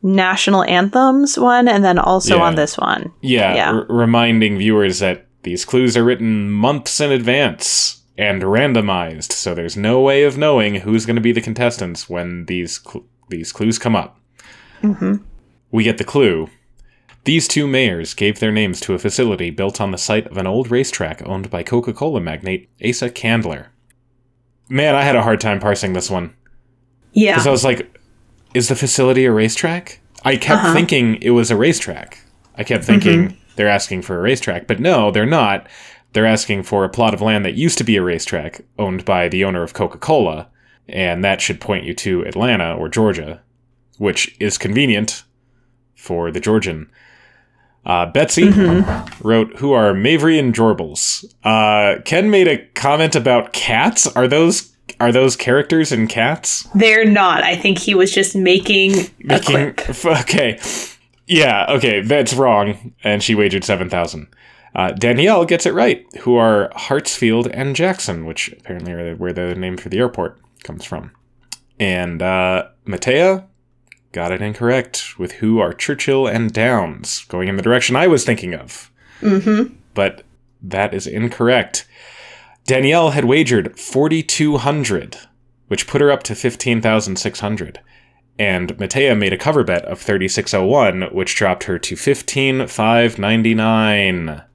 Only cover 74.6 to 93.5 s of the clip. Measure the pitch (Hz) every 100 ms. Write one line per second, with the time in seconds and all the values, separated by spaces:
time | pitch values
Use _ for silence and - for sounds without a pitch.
74.6 | 117 131 131 - - - 90 - 110 113
75.6 | 87 87 - 143 - 135 131 113 113 110
76.6 | 113 120 85 73 - - - 92 92 98
77.6 | 95 123 - 127 180 151 - 113 90 80
78.6 | - - - _ _ - 214 196 202 214
79.6 | 254 - _ - 98 - - _ _ _
80.6 | 95 95 101 98 - 101 117 - 120 127
81.6 | 101 - - _ - - - - - _
82.6 | - 131 135 165 160 143 123 143 147 120
83.6 | 90 - - 131 151 160 156 - 151 147
84.6 | 127 151 120 95 - - - _ _ _
85.6 | _ 98 - 143 143 139 - 107 127 -
86.6 | - 113 110 110 104 92 110 - 101 104
87.6 | 78 - _ _ _ _ _ _ 104 92
88.6 | 90 - 95 135 139 110 101 95 - 151
89.6 | 95 87 - 90 - 98 92 - 98 101
90.6 | 95 143 110 90 92 - 92 - 98 90
91.6 | - 90 - 87 - 139 - - 135 131
92.6 | 127 - 110 117 117 110 101 113 110